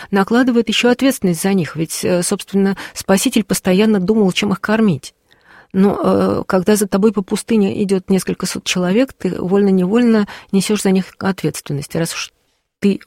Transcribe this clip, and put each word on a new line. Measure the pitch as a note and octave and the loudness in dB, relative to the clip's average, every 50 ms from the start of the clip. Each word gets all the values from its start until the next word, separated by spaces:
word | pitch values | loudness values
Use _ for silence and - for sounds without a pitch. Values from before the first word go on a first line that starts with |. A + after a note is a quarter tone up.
| - - - | -8 -4 -2
накладывает | G3 G3 - A3+ A#3+ C4 B3 A#3+ A#3 A3+ - | -2 0 2 2 2 2 2 2 2 0 0
еще | G#3+ - - A#3+ | 0 0 2 2
ответственность | B3 - B3+ C4+ C4 - - F#3 F3 D#3+ - | 2 2 2 0 0 0 0 -2 -2 0 0
за | G3 G3 | 0 0
них. | F#3+ E3 - - | 0 0 -2 -4
Ведь, | D3 E3 D#3 - - - | -6 -6 -6 -6 -6 -2
э, | - F3+ F3 F3 | -2 0 0 0
собственно, | - G3+ G3 - - - G3 G3 G3 G3 - - - - | -2 -4 -4 -4 -4 -2 0 0 0 -2 -4 -8 -14 -14
Спаситель | - - - F#3+ G3 - - - A#3+ G3+ | -8 -2 0 0 2 2 0 0 0 0
постоянно | - - - - G3 F#3 F#3 G#3+ A3 G#3+ G3+ | 0 -2 -2 0 0 2 2 4 2 2 2
думал, | F3+ F3 A3 A3+ G#3 F#3 F3 | 2 2 2 2 2 2 2
чем | - - G3+ F#3+ | 0 -2 -2 -4
их | - | -4
кормить. | - - G#3+ A3 A3 G#3+ E3 C3 - - - _ _ _ _ _ _ _ - - - _ - | -2 -2 0 2 2 2 0 0 -4 -12 -20 _ _ _ _ _ _ _ -20 -20 -18 _ 0
Но, | F#3+ F#3+ G3+ - - F4+ | 2 2 2 2 2 0
э, | F#3+ F#3+ G3 G3 F#3+ G3+ G3+ - | 0 2 2 2 0 0 -2 -2
когда | - G3+ F#3 F3 - G#3 | -2 -2 0 2 2 2
за | G#3 G#3+ | 2 0
тобой | F#3+ - G3 F#3+ A3+ G#3 | 0 0 2 2 2 2
по | A3 F#3+ | 0 -4
пустыне | - G#3 G3+ - - A#3 A3 G3+ G3 - - G#3 | -4 -6 -6 -4 0 0 2 2 0 0 -2 -2
идет | F#3 G3 F#3+ F#3 - | -2 -2 -2 0 0
несколько | F#3+ F#3 - - F3+ - - | 0 0 0 -2 -6 -6 -6
сот | F3+ - F#3+ - | -6 -6 -8 -6
человек, | - - F3+ F3+ F3+ F#3 A3+ C4+ C4 - | -6 -4 -2 -2 0 2 0 0 0 -4
ты | _ - F#3 F3 - | _ -6 -6 -4 -4
вольно-невольно | - F3 F#3+ G3+ G3+ G3+ F#3+ F#3 F3+ F3+ G#3 A#3+ B3 A#3 A3+ G#3+ G3+ - - - - _ - | -2 0 2 2 4 4 4 2 2 2 2 2 4 4 4 2 0 -2 -6 -12 -8 _ 0
несешь | G3 F#3+ - G#3+ G3+ - | 0 0 0 -2 0 0
за | G3 F#3+ | 2 2
них | F#3+ F#3 - - - | 0 0 -2 -8 -6
ответственность, | - F#3 F#3+ - - D#3 C#3+ - - - D3 C#3 D3 - - | -4 -4 -4 -2 -4 -6 -6 -6 -8 -8 -8 -8 -8 -8 -6
раз | E3 E3 E3 - | -6 -4 -4 -6
уж | - - - - _ _ _ _ _ _ _ _ _ | -8 -12 -12 -14 _ _ _ _ _ _ _ _ _
ты | - G3+ F#3+ - - | 0 0 0 -2 -4